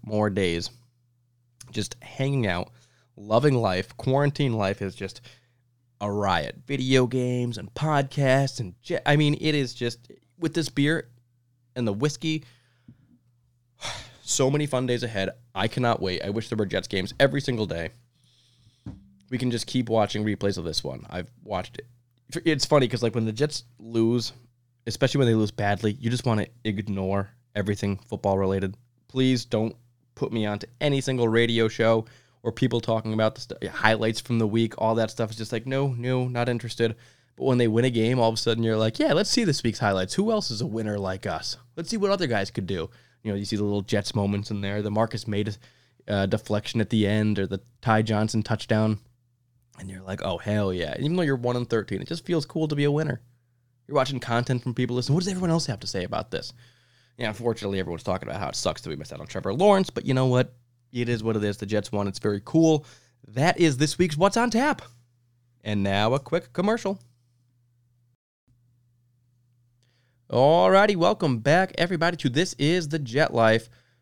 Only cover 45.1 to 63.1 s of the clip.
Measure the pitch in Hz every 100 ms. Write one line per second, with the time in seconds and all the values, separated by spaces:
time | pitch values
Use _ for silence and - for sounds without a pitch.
45.1 | 107 - 104 104 101 - _ _ _ -
46.1 | 101 98 107 - 104 - 117 104 110 101
47.1 | 107 107 98 95 98 - _ 113 110 113
48.1 | 107 107 110 - 113 - 110 110 107 -
49.1 | _ _ _ _ _ _ - 95 95 95
50.1 | 95 92 87 104 104 98 90 78 - 143
51.1 | 180 156 131 123 123 120 113 - 95 -
52.1 | 165 - 170 147 165 156 143 143 147 156
53.1 | - - _ _ _ _ _ - 139 131
54.1 | 131 - 117 123 123 123 117 120 123 120
55.1 | 156 180 185 180 165 160 110 - 95 90
56.1 | - - - - - - _ _ _ _
57.1 | - 113 101 117 110 104 98 90 82 -
58.1 | 92 - - 65 - 90 - - 73 73
59.1 | - 78 92 95 120 208 196 190 - -
60.1 | 131 131 123 127 - _ _ _ 120 120
61.1 | 117 113 107 104 101 101 107 - 101 101
62.1 | 95 107 101 - 160 160 151 - - _